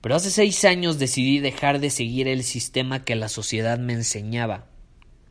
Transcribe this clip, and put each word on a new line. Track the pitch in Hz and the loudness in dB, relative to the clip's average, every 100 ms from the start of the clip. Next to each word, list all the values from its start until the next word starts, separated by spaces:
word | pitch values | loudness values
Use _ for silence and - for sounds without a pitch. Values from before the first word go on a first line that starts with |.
Pero | 113 | 2
hace | 151 190 | 0 2
seis | 196 208 - | 4 4 6
años | 196 180 175 151 | 4 4 0 0
decidí | 131 131 127 143 | 0 2 2 2
dejar | 139 127 143 143 | 0 0 0 2
de | 143 | 0
seguir | - 117 127 131 | -2 -2 -2 0
el | 131 | 0
sistema | 123 120 - 127 127 135 | -2 -6 -4 -2 -2 -4
que | 135 113 | -2 -4
la | 110 | -4
sociedad | - 107 110 113 120 | -6 -4 -2 0 0
me | 123 | -2
enseñaba. | 117 113 107 104 117 113 98 - - - - - - - | -2 -2 -4 -4 -4 -2 -4 -10 -20 -20 -20 -20 -20 -20